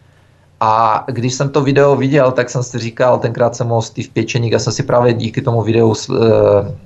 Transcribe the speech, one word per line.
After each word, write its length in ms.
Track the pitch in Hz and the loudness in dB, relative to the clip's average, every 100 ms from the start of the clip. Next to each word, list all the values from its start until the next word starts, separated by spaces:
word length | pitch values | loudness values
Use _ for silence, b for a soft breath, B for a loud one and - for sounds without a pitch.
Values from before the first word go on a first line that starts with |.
| b b b b b - | b b b b b -4
A 440 | 110 110 113 107 - | 0 2 2 0 -4
když 280 | 123 127 | -6 -4
jsem 140 | 123 139 | -4 -2
to 120 | 151 | 0
video 360 | 143 143 143 139 | 0 4 4 2
viděl, 360 | 135 147 127 | 2 2 2
tak 180 | 127 123 | 2 -2
jsem 120 | 131 | -4
si 160 | 120 120 | -6 -6
říkal, 400 | 113 113 127 117 | -6 0 2 2
tenkrát 380 | 120 117 117 117 | 0 -2 -2 -2
jsem 120 | 120 | -2
ho 140 | 117 | -2
Steve 260 | 113 - 107 | -2 -8 -8
Pěčeník, 400 | - 110 120 117 | -4 -4 -2 0
já 60 | 110 | -2
jsem 140 | - | -2
si 100 | - | -4
právě 320 | - 123 120 | 0 2 2
díky 280 | 113 113 - | 0 -4 -4
tomu 200 | - 117 | -2 -2
videu 320 | 107 110 113 | 0 2 2
s-, 160 | 107 - | 0 -2
eh, 640 | 95 113 107 104 101 98 98 | 0 2 4 4 2 0 -8